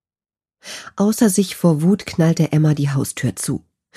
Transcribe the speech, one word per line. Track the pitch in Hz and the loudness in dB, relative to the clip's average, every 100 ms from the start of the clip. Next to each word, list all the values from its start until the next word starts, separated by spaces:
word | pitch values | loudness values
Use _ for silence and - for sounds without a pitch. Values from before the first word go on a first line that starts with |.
| _ _ _ _ _ _ - - - - | _ _ _ _ _ _ -20 -20 -10 -2
Außer | 202 220 220 | -2 2 2
sich | 190 185 - | 2 -2 0
vor | 175 151 | 0 2
Wut | 170 202 - | 2 0 -2
knallte | - 165 160 156 | 0 2 2 0
Emma | 151 156 147 | 2 2 2
die | 143 | 0
Haustür | 135 113 - 123 - | -2 -4 -4 -6 -4
zu. | - 131 - _ _ | -6 -8 -10 _ _